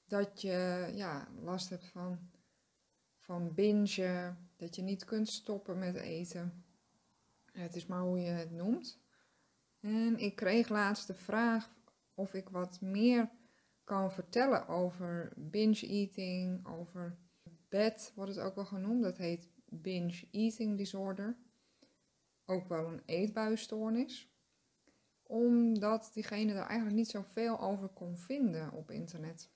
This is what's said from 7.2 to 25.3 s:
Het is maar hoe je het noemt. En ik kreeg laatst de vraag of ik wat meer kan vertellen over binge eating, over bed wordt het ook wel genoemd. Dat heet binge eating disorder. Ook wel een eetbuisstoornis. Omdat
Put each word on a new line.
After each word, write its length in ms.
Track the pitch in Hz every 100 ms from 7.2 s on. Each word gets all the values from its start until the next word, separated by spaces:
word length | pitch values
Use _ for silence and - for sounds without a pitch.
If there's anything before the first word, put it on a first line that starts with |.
| _ _ _
Het 240 | - 175 175
is 100 | 170
maar 160 | 180
hoe 180 | 180 180
je 100 | 175
het 220 | 170 165
noemt. 480 | 165 185 269 320 - _ _ _ _ _ _ _ _
En 380 | 208 220 226 226
ik 180 | 202 202
kreeg 340 | 190 226 233
laatst 380 | 208 202 214 -
de 60 |
vraag 600 | 185 - 214 233 226 214 - _ _ _
of 200 | - 190
ik 160 | 190 190
wat 320 | 185 180 -
meer 480 | 190 196 233 240 233 - - _ _ _
kan 280 | - 196 190
vertellen 560 | 185 180 233 269 202 -
over 680 | 170 180 180 180 170 165 -
binge 520 | 151 208 220 214 -
eating, 800 | 202 196 - 185 185 185 180 185
over 500 | 165 175 180 175 175 - _ - - _
bed 420 | 196 220 220 - -
wordt 200 | 196 202
het 80 |
ook 120 | 190 185
wel 100 | 196
genoemd. 380 | 196 190 247
Dat 140 | 202 180
heet 320 | 175 170 - - -
binge 640 | 165 185 185 175 175 -
eating 460 | 202 220 220 220 202
disorder. 600 | 196 196 196 190 202 240 - _ _ _ - _ _ _ _ _ -
Ook 220 | 185 185
wel 200 | 165 165
een 140 | 165 -
eetbuisstoornis. 1300 | 170 208 220 220 220 - 220 220 226 262 - - _ _ _ _ _ _ _ _ _
Omdat 840 | -